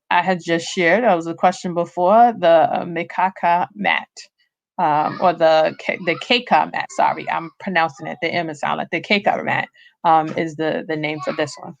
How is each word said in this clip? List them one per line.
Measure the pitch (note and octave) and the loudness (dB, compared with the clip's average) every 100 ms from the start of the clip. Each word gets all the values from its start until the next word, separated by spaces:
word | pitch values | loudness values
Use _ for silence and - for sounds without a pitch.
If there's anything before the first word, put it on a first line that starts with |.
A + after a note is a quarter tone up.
| - | -4
I | F3+ | 0
had | F3 F#3 | 0 -2
just | E3 E3 E3+ | 0 -2 -2
shared, | - E3+ F#3+ | -2 2 2
that | B3 F3+ | 4 2
was | E3 | 0
a | |
question | E3 F3+ F3+ F#3+ | -2 0 0 -2
before, | E3+ E3+ - F3+ G#3+ A#3+ A3 | -4 -4 0 4 6 6 4
the, | F3 | 4
uh, | E3 D3+ - F3+ | 6 6 2 -4
Mikaka | E3 - - F3+ - F3 F3 - | -6 -6 -2 -4 -2 0 0 0
mat, | - F#3 - - - - _ _ _ _ - | -4 -2 -2 -4 -12 -20 _ _ _ _ -4
um, | E3+ D3+ D#3 - | 0 2 0 0
or | F#3+ | 0
the | E3 D#3+ D#3 D#3+ - | 2 4 4 2 -2
Ke-, | - - F3 | -6 -4 -2
the | D#3+ | -4
Keika | - A#3+ A#3+ - E3+ | 0 -2 2 2 2
mat, | - - - | -2 -6 0
sorry, | E3 - D3+ | 0 0 -4
I'm | E3 E3 - | -6 -6 -10
pronouncing | - F3+ D#3+ - D#3 | -4 0 0 -2 -12
it, | D#3 | -6
the | E3 | -4
M | F3 E3 | -4 -4
is | D3+ | -6
silent, | D3 D#3 D#3 | -4 -4 -4
the | A3+ | -6
Keika | A#3 G3+ G3+ - | -2 0 2 0
mat, | - C3+ - _ _ _ | -2 -4 -4 _ _ _
um, | F3 D#3+ D#3 D3+ | 2 2 2 -2
is | E3 D3+ | -4 -4
the, | D#3 E2+ - | -4 -4 -4
the | D#3 | -6
name | D3+ D3+ | -4 -6
for | - | -6
this | D#3 D3+ - | -4 -6 -8
one. | - - | -16 -18